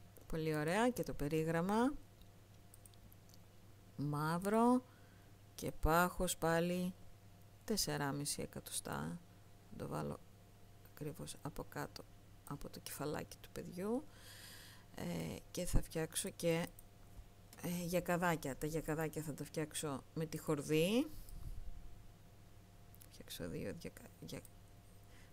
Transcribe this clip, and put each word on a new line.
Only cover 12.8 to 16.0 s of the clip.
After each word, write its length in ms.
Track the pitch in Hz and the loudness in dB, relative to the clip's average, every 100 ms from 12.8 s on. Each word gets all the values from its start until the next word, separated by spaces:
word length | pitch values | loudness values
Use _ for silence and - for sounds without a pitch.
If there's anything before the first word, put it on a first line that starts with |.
| - - 143 110 - - | -8 -4 -2 -2 -4 -10
του 80 | - | -10
παιδιού. 520 | - 170 175 202 247 - - - - - - - - - - | -8 -6 -4 0 0 -2 -10 -14 -14 -14 -14 -14 -16 -14 -6
Ε, 400 | 175 170 160 92 - | -4 -2 -2 -4 -6
και 140 | - 180 | -4 4
θα 160 | - | 6
φτιάξω 480 | 151 160 | 6 2